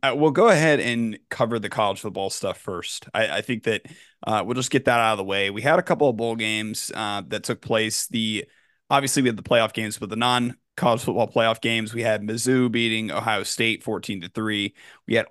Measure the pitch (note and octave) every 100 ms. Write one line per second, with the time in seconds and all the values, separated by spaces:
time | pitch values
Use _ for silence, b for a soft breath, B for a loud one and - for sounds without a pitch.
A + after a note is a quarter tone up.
0 | C#3 C3 D#3 C#3+ A#3 E3+ D#3+ C#3+ G2 A#2
1 | A2+ G#2 - - A#2 A#2 G#2 - G#2 G2
2 | A2 G2 G2 - G2 - - F2+ - -
3 | - A2 G#2+ F2 A2 A2+ A2+ G#2 - B
4 | B B - G#2+ F#2+ B2 B2 C#3 - A#2+
5 | A2+ G#2+ G2 G2 G2 G2+ C#3+ F3 F3+ E3+
6 | C#3+ A2+ A#2 A2+ A2 A2 G#2+ A2 - -
7 | G#2+ G2+ F2 G#2 - A#2 - A2+ A2 -
8 | - A#2 A2 G#2+ - _ _ _ - C#3
9 | C3+ D3 B2 A2 - A#2+ A2 - A2 -
10 | G2 A2 B2 B2 A#2+ - _ - B2 A2+
11 | - G2+ G#2+ B2 A2+ A2+ A#2 A2+ A2 A#2
12 | A2+ G#2 G#2 A#2 A#2+ C3 B2 A2+ A#2 A2
13 | A2 D#2+ A2 G#2 F#2+ - A2+ G#2 - G2
14 | - G2 F2 - A2 G#2 G2+ - b b
15 | - A2+ -